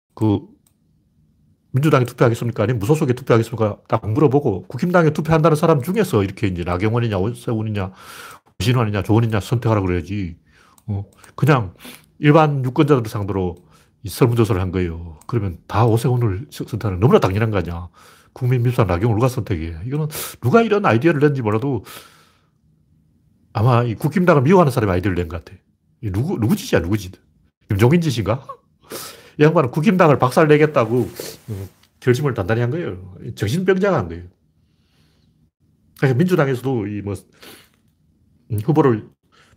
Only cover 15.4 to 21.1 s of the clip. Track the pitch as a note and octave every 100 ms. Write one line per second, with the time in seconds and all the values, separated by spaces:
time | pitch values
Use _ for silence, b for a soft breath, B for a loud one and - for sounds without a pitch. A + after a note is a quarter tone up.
15.4 | G2+ E2 - G2 A#2 A2+ C#3 B2 A#2 F#2
16.4 | C#3+ - - G#2 A2 F2+ A#2 G3+ G2 F#2+
17.4 | A2 G2+ E2 E2+ F2 b b b b -
18.4 | B2 B2+ A#2+ A#2+ F#2+ F2 A#2 G#2 C3 A#2
19.4 | F#2+ E2+ E2 D#2+ G#2+ D3 D#3 B B -
20.4 | A#2+ A3+ A3+ G#3 G3+ A2+ D#3